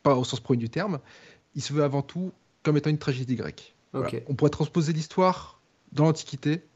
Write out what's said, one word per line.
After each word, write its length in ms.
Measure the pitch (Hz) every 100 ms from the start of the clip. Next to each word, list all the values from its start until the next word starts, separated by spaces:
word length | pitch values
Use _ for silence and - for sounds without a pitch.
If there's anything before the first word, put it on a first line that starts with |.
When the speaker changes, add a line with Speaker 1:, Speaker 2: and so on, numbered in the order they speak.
Speaker 1:
pas 120 | 147 131
au 80 | 120
sens 140 | 123
premier 180 | - 123
du 100 | 113
terme. 300 | 151 202 151 - - - - _ 143
Il 60 |
se 100 | -
veut 100 | 147
avant 180 | 147 139
tout 300 | - 175 185 - _ _
comme 120 | 160 151
étant 120 | 151
une 80 | 151
tragédie 380 | - 131 127 120
grecque. 380 | - - - _ _
Voilà. 140 | 135 -
Speaker 2:
Ok. 140 | 113 -
Speaker 1:
On 80 | 139
pourrait 160 | 147
transposer 400 | - 151 175 156
l'histoire 680 | 156 156 - 185 185 - - _ _ _
dans 120 | 131 156
l'Antiquité, 560 | 156 - 143 147 160 -